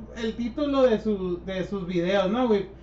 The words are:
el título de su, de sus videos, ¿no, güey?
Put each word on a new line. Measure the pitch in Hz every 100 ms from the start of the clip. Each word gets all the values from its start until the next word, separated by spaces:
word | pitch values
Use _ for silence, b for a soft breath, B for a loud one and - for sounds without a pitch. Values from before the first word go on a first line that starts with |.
| - 233
el | 226 -
título | 233 302 285 269
de | 254 214
su, | 220 196 185 175 185
de | 185
sus | 175 202 175
videos, | 180 180 202 185
¿no, | 233 247
güey? | 202 190 B